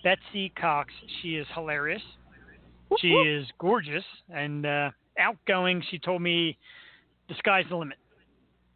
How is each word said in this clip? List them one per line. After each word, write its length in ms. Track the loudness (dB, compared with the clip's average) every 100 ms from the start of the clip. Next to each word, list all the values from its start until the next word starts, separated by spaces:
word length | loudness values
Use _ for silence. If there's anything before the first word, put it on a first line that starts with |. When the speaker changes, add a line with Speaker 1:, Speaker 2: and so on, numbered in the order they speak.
Speaker 1:
Betsy 480 | 0 0 -2 -8 -8
Cox. 420 | -4 0 0 -2 -12 -14 -10
She 140 | -6 -6
is 100 | -6
hilarious. 480 | -8 -4 -2 -2 -4 -8 -20 -20 -20 -20 -20 -20 -14 0
Speaker 2:
Whoop, 120 | 2
Speaker 1:
She 100 | 6
Speaker 2:
whoop. 140 | 6 6
Speaker 1:
is 200 | 0 -6 -4
gorgeous. 460 | 2 2 0 -8 -8 -20 -12
And, 320 | -8 -6 -4 -2
uh, 240 | 0 -2 -6 _ 0
outgoing. 640 | 0 0 0 2 2 0 -4
She 80 | -8
told 240 | -4 -2
me 340 | 0 2 0 -4 -16 -20 -20 -20 _ _ -16
the 60 | -4
sky's 260 | 2 2 2
the 80 | -4
limit. 220 | -6 -12 _ _ _ _ _ _ _